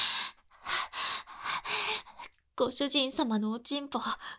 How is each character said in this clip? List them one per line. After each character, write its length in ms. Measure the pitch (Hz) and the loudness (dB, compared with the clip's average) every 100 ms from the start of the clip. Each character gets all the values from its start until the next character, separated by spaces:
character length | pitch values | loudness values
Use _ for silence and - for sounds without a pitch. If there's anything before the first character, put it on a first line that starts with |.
| - - - - _ - - - - - - - - - - - - 247 220 214 - - - _ _ - | 4 -2 -6 -10 _ -12 -2 0 0 -2 -2 -4 -6 -8 -2 -2 0 0 2 -2 -4 -14 -14 _ _ 0
ご 160 | 247 | 2
主 160 | 247 277 | 2 4
人 240 | 285 262 | 4 4
様 260 | 277 262 214 | 2 2 4
の 140 | 214 | 2
お 80 | 233 | 0
ち 200 | 240 285 | -2 -2
ん 80 | 277 | 0
ぽ、 120 | 247 - - - | -2 -2 -4 -6